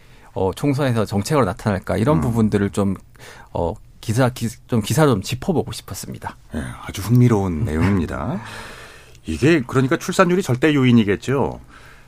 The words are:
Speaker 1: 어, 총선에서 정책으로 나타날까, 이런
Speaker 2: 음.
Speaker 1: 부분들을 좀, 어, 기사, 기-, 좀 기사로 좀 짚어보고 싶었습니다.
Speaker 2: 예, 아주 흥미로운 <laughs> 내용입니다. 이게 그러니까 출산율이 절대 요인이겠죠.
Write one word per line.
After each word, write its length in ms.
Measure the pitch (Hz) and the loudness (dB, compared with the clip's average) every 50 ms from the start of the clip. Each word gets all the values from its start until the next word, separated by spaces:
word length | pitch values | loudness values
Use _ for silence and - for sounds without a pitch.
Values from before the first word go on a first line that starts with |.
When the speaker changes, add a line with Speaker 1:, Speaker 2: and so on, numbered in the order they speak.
| - - - - - - | -20 -20 -20 -20 -20 -14
Speaker 1:
어, 200 | - 98 95 95 87 | -6 -2 -2 -2 -2
총선에서 500 | - 143 143 135 139 147 127 117 113 101 | -2 -2 -2 0 0 0 0 0 0 -2
정책으로 400 | - 98 101 101 - 156 143 120 | -2 -2 -4 -2 0 0 0 2
나타날까, 520 | 90 - - - 110 98 92 - - 95 | 0 -2 -4 -2 -2 -2 -2 -2 -2 -2
이런 220 | 95 110 143 156 165 | 0 2 2 2 2
Speaker 2:
음. 20 | |
Speaker 1:
부분들을 500 | - - 113 113 110 104 107 98 101 98 | 0 0 0 0 2 2 2 0 0 0
좀, 240 | - 107 98 98 95 - - - - - - - - - - - | 0 -2 -2 -2 -2 -6 -10 -18 -20 -20 -20 -20 -20 -20 -20 -10
어, 220 | - - 85 82 107 - - - - - | -6 -4 -4 -4 -6 -8 -14 -20 -20 -12
기사, 280 | - - 104 127 - 120 | -6 -4 0 2 2 0
기-, 200 | 123 - 120 110 - - - - | 0 -4 -6 -8 -8 -10 -8 -2
좀 120 | 123 110 | -2 -2
기사로 300 | 104 - 113 156 156 143 | 0 0 2 2 4 4
좀 120 | 120 95 | 4 2
짚어보고 500 | - - 123 - - - 165 127 - 127 | 0 -4 -6 -4 -4 -2 0 0 -2 -2
싶었습니다. 640 | 113 - - - 95 - - - - 113 - - - - - - - | -8 -12 -12 -12 -12 -12 -12 -12 -12 -12 -12 -14 -14 -14 -16 -10 -10
Speaker 2:
예, 80 | 76 65 62 - - - | -8 -8 -8 -12 -12 -14
아주 160 | - - 101 | -12 -10 -8
흥미로운 600 | 90 101 120 123 123 117 113 101 98 92 82 76 - | 0 2 6 6 6 6 6 4 2 0 -2 -2 -2
<laughs> 0 | |
내용입니다. 720 | 73 76 80 82 95 101 92 76 69 67 64 76 113 170 208 110 - - - - - - - - - - - - - - - - | -2 0 0 2 2 2 0 0 -2 -4 -6 -6 -6 -6 -8 -10 -12 -14 -14 -16 -16 -18 -18 -20 -20 -20 -20 -20 -20 -20 -14 -10
이게 340 | - 80 76 117 156 170 151 117 | -8 -4 0 2 4 4 2 0
그러니까 300 | - - 135 131 131 165 | 0 0 0 2 2 0
출산율이 460 | - - - 180 - 185 175 175 190 | -2 -2 -2 2 2 4 4 2 0
절대 300 | 190 - 123 127 170 160 | 0 0 0 2 2 2
요인이겠죠. 840 | 147 139 131 127 120 117 104 101 95 85 - 123 135 139 101 69 62 60 - - - - - - - - - | 4 4 6 6 6 6 6 4 0 -2 -2 -4 -2 -2 -2 -2 -4 -8 -14 -20 -20 -20 -20 -20 -20 -20 -20